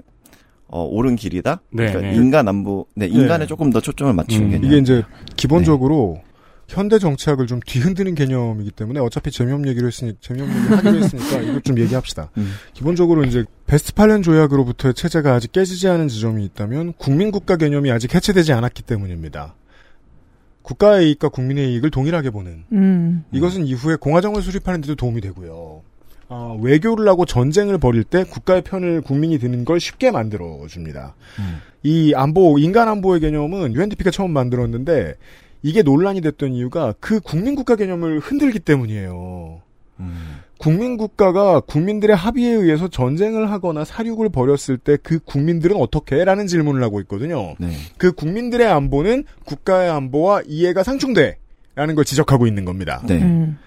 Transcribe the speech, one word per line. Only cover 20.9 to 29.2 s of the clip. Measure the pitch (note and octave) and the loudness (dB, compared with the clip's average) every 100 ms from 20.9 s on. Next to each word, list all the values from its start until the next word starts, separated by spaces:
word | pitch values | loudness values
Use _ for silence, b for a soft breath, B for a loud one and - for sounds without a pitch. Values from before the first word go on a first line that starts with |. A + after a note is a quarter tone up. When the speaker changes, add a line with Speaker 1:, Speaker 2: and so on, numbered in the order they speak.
| G#3 D#3+ | 6 4
Speaker 3:
이익과 | D3 D3+ | 2 -2
국민의 | - B2+ C#3 C3+ | -2 -4 -2 -2
이익을 | A#2 D3 | 0 -2
동일하게 | C3 C#3 E3+ C3 | -2 -2 -2 -4
보는 | G#2 F2+ E2 D#2+ | -6 -12 -14 -4
Speaker 4:
음. | G#3+ F#3+ F3+ E3+ E3+ D#3 | 2 2 2 0 -2 -4
Speaker 3:
이것은 | C3 E3+ F#3+ D3 | -2 -2 -2 -4
이후에 | B2+ D3 D#3+ | -4 -2 -2
공화정을 | C#3 D#3+ G#3 G#3 | 2 2 0 -2
수립하는 | F#3 F#3 - F3+ | -4 -6 -4 -6
데도 | C#3+ D3 | -4 -6
도움이 | B2 A#2 | -4 -4
되고요. | G2 F2+ F2 E2 E2 D#2 D#2+ _ b b b | -8 -12 -16 -16 -16 -18 -20 _ b b b
어, | B2 A#2+ A2 | -14 -10 -4
외교를 | A#2 D3+ G#3+ A3+ G#3 | 2 2 2 0 2
하고 | F#3 F3 | 2 2
전쟁을 | - B2+ D#3+ G3+ G3 | 0 2 2 0 0
벌일 | B2+ A#2 G#2+ | 2 0 0
때 | F3 | -2
국가의 | F#3 - - F#3 | -2 -6 0 0
편을 | F3 G3 F3+ E3 | 0 -6 -4 -4
국민이 | C#3 C3+ | -2 -2